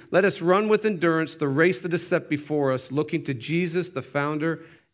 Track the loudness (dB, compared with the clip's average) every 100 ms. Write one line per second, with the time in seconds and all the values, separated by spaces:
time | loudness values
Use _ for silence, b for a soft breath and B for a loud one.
0 | B 2 2 2 2 4 4 2 2 0
1 | 2 2 -2 -2 0 2 2 2 -2 -4
2 | 0 -2 0 -6 -2 0 2 0 -2 -4
3 | -2 -4 -4 -6 -2 -2 0 -2 -6 -8
4 | -6 -4 -2 -2 -2 -4 B B B